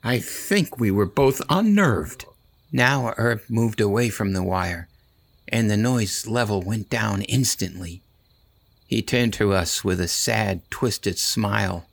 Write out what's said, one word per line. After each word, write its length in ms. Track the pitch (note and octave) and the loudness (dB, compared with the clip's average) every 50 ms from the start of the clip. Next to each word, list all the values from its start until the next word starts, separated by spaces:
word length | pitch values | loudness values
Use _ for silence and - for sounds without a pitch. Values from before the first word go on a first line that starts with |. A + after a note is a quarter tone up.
| - | -2
I 160 | A#2+ B2 A#2+ | 0 -2 -2
think 600 | G2 - - - - - G3 G#3 E3+ - - - | -2 -4 -10 -10 -2 0 2 2 2 0 -2 -2
we 100 | A#2+ G#2 | 0 2
were 160 | F#2+ G2+ G#2 | 2 2 2
both 360 | F2+ - - C#3+ C3 C3+ - - - | 2 2 4 4 4 4 0 0 0
unnerved. 760 | D3 F#3 G#3+ A3 G3+ G#3 G3+ D#3 A2+ E2+ D#2 D2+ - - - - - _ _ _ _ _ _ _ | 2 2 4 4 4 6 6 4 4 2 -2 -6 -10 -14 -18 -20 -20 _ _ _ _ _ _ _
Now 420 | - C3 B2 B2 C#3 C#3 B2 A#2 - - | 0 2 4 4 4 2 0 -2 -2 0
Herb 240 | A2+ A#2 A#2 A2+ - - | 0 0 0 -2 -4 -4
moved 320 | A#2 A2+ A2+ A2+ A2 - | -2 0 0 0 0 0
away 260 | G#2+ G2+ G2 A2+ B2 A#2 | 0 2 2 2 0 0
from 240 | G#2 - A2 G2 | -2 -2 -2 -2
the 120 | F#2+ F#2 F2+ | 0 0 0
wire, 440 | F#2 F#2 F#2 F#2 F2 F2 E2+ E2+ - _ _ _ _ _ _ _ _ _ _ _ - | 0 0 -2 -2 -2 -4 -8 -10 -16 _ _ _ _ _ _ _ _ _ _ _ -4
and 200 | - A#2 A2+ G#2+ | 0 0 2 2
the 60 | G#2 G#2 A2 B2 | 2 2 2 2
noise 340 | C3 A#2+ A2 F#2+ - - - | 2 0 0 -2 -4 -6 -6
level 360 | A#2 A2 A#2+ A#2+ G#2 G#2 G2 | -2 -2 0 0 0 0 -2
went 280 | F2+ F#2+ A2 A2 G2+ _ | -2 -2 -4 -4 -4 _
down 340 | - A#2 G#2+ A2 G2+ G2 G2+ | -4 -2 -2 -2 -2 -2 -2
instantly. 800 | - A#2 B2+ C3 - - - G2 F#2 - F2+ F2+ E2+ E2+ F#2+ _ _ _ _ _ _ _ _ _ _ _ _ _ _ _ _ _ _ | -2 0 0 0 0 -2 -2 -4 -6 -6 -8 -12 -12 -12 -14 _ _ _ _ _ _ _ _ _ _ _ _ _ _ _ _ _ _
He 140 | - A2+ | -4 -2
turned 320 | A2 - - B2 A#2+ A#2 G#2 | -2 0 0 2 2 0 0
to 200 | - G#2+ G2+ G2 | 0 2 2 2
us 300 | F#2+ F2 E2+ - - - | 2 0 0 -4 -2 0
with 160 | G2+ F2+ F2+ | 0 0 0
a 80 | F2+ E2+ | 0 -2
sad, 540 | - - - - A#2 A2 A2 G2+ F#2+ F2 - _ | -2 -2 -2 0 0 0 0 0 -2 -4 -6 _
twisted 480 | - - - B2 G2+ - - G2+ F#2 - | -6 -2 -2 -2 -2 -2 -4 -4 -4 -2
smile. 680 | - - - - A2 G2+ G2+ G#2+ G2+ F#2+ F#2 E2+ - _ | -4 -2 -2 0 0 0 0 0 0 -2 -4 -6 -10 _